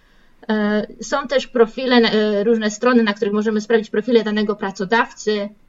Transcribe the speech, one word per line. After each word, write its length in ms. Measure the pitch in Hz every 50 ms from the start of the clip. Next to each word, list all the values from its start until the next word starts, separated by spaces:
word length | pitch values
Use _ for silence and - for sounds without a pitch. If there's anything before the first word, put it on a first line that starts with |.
| _ _ _ _ _ _ _ _ - -
E, 380 | 214 214 208 208 214 214 - - - -
są 260 | 220 - 294 277 285 247
też 180 | 285 262 254
profile, 500 | - - 240 226 220 - - 262 247 254
e, 480 | 240 226 214 220 214 214 214 214 202 202
różne 260 | 226 233 220 214 214
strony, 320 | 214 - - 247 254 233 226
na 120 | 208 202
których 200 | 208 226 202 208
możemy 260 | 214 208 226 214 214
sprawdzić 300 | 208 - 233 226 220 -
profile 340 | - 208 214 254 247 226 214
danego 320 | 220 208 214 214 202 208
pracodawcy. 920 | 202 214 196 190 - 185 180 226 233 269 - - - - 214 214 208 202 208 - _ _